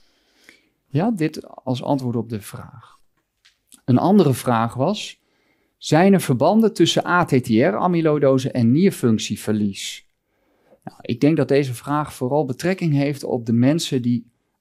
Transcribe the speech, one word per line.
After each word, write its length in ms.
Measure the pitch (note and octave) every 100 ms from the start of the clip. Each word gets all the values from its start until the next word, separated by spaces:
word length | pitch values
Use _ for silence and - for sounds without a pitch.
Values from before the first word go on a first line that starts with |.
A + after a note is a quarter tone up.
| _ _ _ _ _ _ _ _ _
Ja, 240 | C#3 G#3
dit 360 | G#3+ D#3 D#3 - -
als 180 | - B2+
antwoord 340 | - C#3+ B2+ A#2
op 120 | A2
de 120 | A2+
vraag. 580 | - - F2+ A2+ - _ _ _ _ _ _ _ _ -
Een 140 | - F3
andere 360 | D#3+ G#3 D3+
vraag 400 | A#2+ - A#2 A#2
was: 460 | A#2 C#3+ G#3 - - _ _ _ _ _ _
zijn 360 | - D#3 F#3+
er 80 | G3
verbanden 540 | - B2+ D3 G#3 A3+
tussen 320 | A3 E3+ - -
A 180 | F3
T 200 | E3+ C3+
T 40 | A#2+
R-amyloïdose 1000 | A2+ D3+ G#3+ F3+ E3+ D#3+ D3+ C#3 C3+ C3
en 220 | C3 A#2
nierfunctieverlies? 1300 | C3+ F#3+ - B2 A2 - G#2 - G#2+ G#2 G2 - - - _ _ _ _ _ _ _
Nou, 140 | - -
ik 200 | - A2+
denk 160 | C#3+ D#3
dat 120 | C3+
deze 260 | C#3 C#3
vraag 400 | A#2+ - D3 D3
vooral 300 | - B2+ C#3+
betrekking 480 | C3+ B2+ E3+ F#3 E3+
heeft 320 | C#3 C#3+ C#3
op 220 | - B2 A#2
de 60 |
mensen 500 | A#2 B2+ E3 E3 C#3
die 280 | A#2+ A#2+ - _ _ _